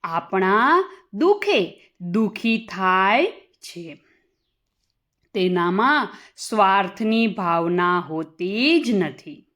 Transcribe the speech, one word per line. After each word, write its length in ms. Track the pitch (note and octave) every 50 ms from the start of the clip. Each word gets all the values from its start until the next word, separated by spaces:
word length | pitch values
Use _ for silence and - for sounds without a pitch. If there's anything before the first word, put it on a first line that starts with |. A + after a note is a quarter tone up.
| -
આપણા 840 | E3+ E3 E3+ E3+ - - F#3+ F#3+ F#3+ G3 G#3+ A#3+ C#4 D#4+ F#4 F#4+ - - - _ _ -
દુઃખે 760 | G3+ D4 F#4 G#4 G4+ - G4+ G4+ A#3+ F3+ E3 - - _ _ _ _
દુઃખી 680 | F3+ F3 F3 A3 A3 G3+ G#3 - - A3+ A3+ A3 A3+ -
થાય 600 | - F#3 F#3+ F#3 F#3 F#3 F#3+ G3 G#3+ B3+ E4+ A#4 - - _ _ _ _
છે. 360 | - - - F3 E3+ D#3+ C#3+ - _ _ _ _ _ _ _ _ _ _ _ _ _ _ _ _ _ _ _ _ _ _ _ _ _ _ _
તેનામાં 840 | G3+ F#3 F#3 F3+ F3 E3+ F3 F3+ G3 A3+ C4+ D4 D4 A#3 F#3 - - - - _
સ્વાર્થની 920 | - - - A#3 G#3+ G3+ F#3+ F#3+ G3+ F#3+ F3+ F#3 - A3+ A3 A3 A3+ A3+
ભાવના 720 | A3+ F#3 - F#3+ E3+ E3+ E3+ E3+ E3+ F3 F3+ F3+ F3 F3+ F3
હોતી 840 | D#3+ C#3 D#3 D#3+ E3 D#3 _ _ F3 F#3 G3+ A3 B3+ D4 E4+ E4 -
જ 80 | A#3
નથી. 560 | A#3 G3 F3 D3+ C3+ - - D#3+ C#3+ - _ _ _